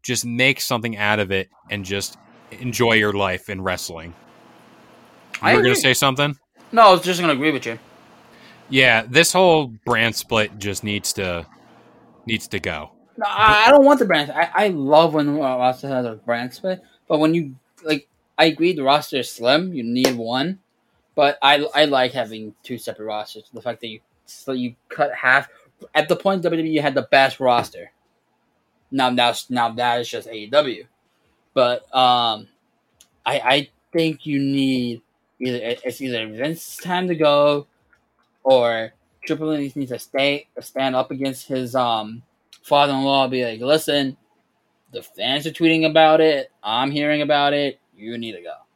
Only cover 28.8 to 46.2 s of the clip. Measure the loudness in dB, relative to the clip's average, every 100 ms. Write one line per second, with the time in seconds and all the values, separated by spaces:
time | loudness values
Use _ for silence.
28.8 | _ -2 0 2 0 0 -6 -2 -2 0
29.8 | -2 -2 -4 -10 -12 -16 0 0 0 -6
30.8 | -16 _ _ _ _ _ _ 0 0 0
31.8 | _ 2 4 4 0 -4 -10 _ _ _
32.8 | _ _ _ _ -4 -2 2 0 0 _
33.8 | _ -2 -2 -4 -4 -2 -2 0 0 -2
34.8 | -4 -8 _ _ _ _ -6 -6 -6 -6
35.8 | -8 -8 -6 -6 -8 -8 -8 -8 -14 -14
36.8 | -6 -4 -2 0 2 4 4 2 -6 _
37.8 | _ _ _ _ _ _ 2 4 4 -2
38.8 | -6 _ _ _ -8 -6 -4 -4 -6 -8
39.8 | -8 -10 -6 0 0 0 -8 -20 -12 -4
40.8 | -2 -2 -4 -6 -6 -8 -8 -6 -4 -2
41.8 | -2 -2 -6 -16 _ _ _ -20 0 2
42.8 | 2 0 0 2 0 -2 -4 -4 0 0
43.8 | 2 -2 -2 -8 _ _ _ _ _ _
44.8 | _ -16 -16 -8 -4 -4 -6 0 0 2
45.8 | 2 4 6 6